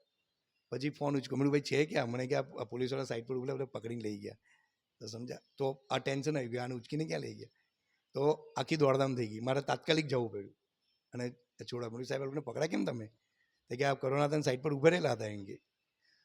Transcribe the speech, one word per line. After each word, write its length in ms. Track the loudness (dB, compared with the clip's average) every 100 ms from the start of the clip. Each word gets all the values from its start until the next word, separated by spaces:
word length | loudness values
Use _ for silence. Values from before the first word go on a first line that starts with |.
| _ _ _ _ _ _ -8
પછી 200 | -4 -4
ફોન 260 | -2 0 0
ઉચક્યો." 200 | 0 2
મેં 80 |
કીધું, 80 | 4
"ભાઈ 80 | 4
છે 260 | 2 2 2
ક્યાં?" 240 | 2 0
મને 160 | -2 0
કે, 80 |
"આ, 80 | 0
આ 220 | -2 -6
પોલીસવાળા 400 | -6 -2 -2 -2
સાઈડ 220 | -4 -4 -4
પર 80 |
ઉભેલા, 200 | -4 -2
બધા 100 | -4
પકડીને 380 | -4 -6 -8 -6
લઈ 160 | -4 -6
ગયા." 160 | -10 -14 _ _ _ _ _ -16
તો 80 | -12
સમજ્યા? 320 | -10 -10 -12 _ -4
તો 300 | -4 -4 -4
આ 80 | -2
ટેન્શન 400 | 0 -2 0 -2
આવી 100 | -2
ગયું, 160 | -4
"આને 100 | -6
ઉચકીને 300 | -8 -6 -4
ક્યાં 160 | -4 -4
લઈ 140 | -6
ગયા?" 140 | -12 -16 _ _ _ _ _ _
તો 160 | 0 2 2 -2 -2
આખી 200 | 0 6
દોડધામ 400 | 6 6 4 2
થઈ 120 | -2
ગઈ, 120 | -2
મારે 200 | 0 0
તાત્કાલિક 460 | 2 0 4 4 4
જવું 260 | 0 0
પડ્યું. 220 | -4 -10 -16 _ _ _ _ _
અને 180 | -6 -6 -8 _ -18 -10
છોડવા 160 | -6 -6
મળ્યું, 160 | -6
"સાહેબ, 180 | -6 -4
આ 20 |
લોકોને 160 | -4 -6
પકડ્યા 260 | -6 -2 0
કેમ 180 | 0
તમે?" 220 | -2 -4 -8 _ _ _ _ _ -8
તો 80 | 0
કે, 80 |
"આ 100 | 0
કોરોના 300 | 2 2 2
હતા 120 | 2 2
ને 60 |
સાઈડ 200 | 2 0
પર 120 | 0
ઊભા 140 | 6 6
રહેલા 240 | 6 2
હતા," 140 | 0 -2
એમ 180 | -6
કે. 160 | -8 -12 _ _ _ _ _ _